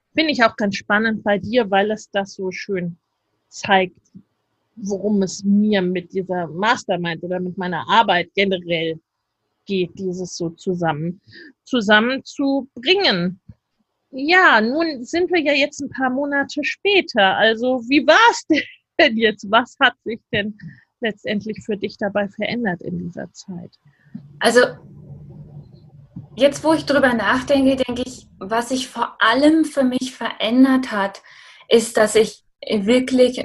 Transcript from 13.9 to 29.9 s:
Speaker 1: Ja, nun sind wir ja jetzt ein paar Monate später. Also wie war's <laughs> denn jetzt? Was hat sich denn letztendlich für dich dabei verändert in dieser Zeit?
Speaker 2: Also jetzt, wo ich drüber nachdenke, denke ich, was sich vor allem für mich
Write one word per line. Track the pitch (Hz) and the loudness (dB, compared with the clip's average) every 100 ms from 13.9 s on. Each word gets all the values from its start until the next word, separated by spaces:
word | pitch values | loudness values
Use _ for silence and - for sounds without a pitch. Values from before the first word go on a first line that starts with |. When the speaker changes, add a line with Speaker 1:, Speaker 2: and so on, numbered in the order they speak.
| _ _ | _ _
Speaker 1:
Ja, | 262 294 370 339 226 | -6 2 4 6 4
nun | 220 294 330 262 | 2 0 -2 -6
sind | 247 339 349 | -6 -4 0
wir | 349 | 0
ja | 285 | 2
jetzt | 285 294 - | 0 -2 -4
ein | 285 | -10
paar | - 262 | -4 -4
Monate | 254 285 285 277 294 | -2 -4 -4 -4 -6
später. | - - 392 392 330 233 190 - | -6 -4 0 0 0 2 2 4
Also | 220 220 247 254 233 | 2 2 -2 -2 2
wie | 285 254 | 4 6
war's | 359 466 - - | 6 6 4 0
<laughs> | 294 - - _ - | -2 -2 -14 _ 2
denn | 285 220 | 2 4
jetzt? | 220 214 196 | 0 0 0
Was | 220 247 - | 0 0 0
hat | 254 - | 0 0
sich | 214 226 - | -10 -10 -6
denn | 220 208 214 165 - _ - | -4 -4 -8 -18 -20 _ -8
letztendlich | 226 208 - 214 214 208 | -8 -6 -6 -6 -6 -10
für | - 208 | -6 -6
dich | 208 - | -6 -6
dabei | 202 208 202 | -6 -4 -6
verändert | 208 208 240 226 170 | -6 -6 -4 -4 -4
in | - 175 | -8 -8
dieser | 175 175 175 | -10 -12 -14
Zeit? | - - 175 - _ _ _ _ - - - | -16 -16 -14 -16 _ _ _ _ -20 -18 -2
Speaker 2:
Also | 214 233 247 - - - - - - - - - - - - - - - - - | 2 4 2 -2 -20 -20 -20 -20 -20 -20 -20 -20 -20 -20 -20 -20 -20 -20 -12 0
jetzt, | 285 - | 2 2
wo | 302 | 0
ich | 311 - | 0 2
drüber | 277 254 | 2 2
nachdenke, | 233 202 254 254 277 269 262 | 2 0 0 2 2 2 2
denke | 254 240 254 | -2 -6 -8
ich, | - - - | -12 -20 -14
was | 190 226 240 | -6 -4 -2
sich | 262 - | -4 -6
vor | 233 - - | -6 -6 0
allem | 220 254 294 320 | 2 4 4 4
für | 302 277 | 0 0
mich | 254 | 0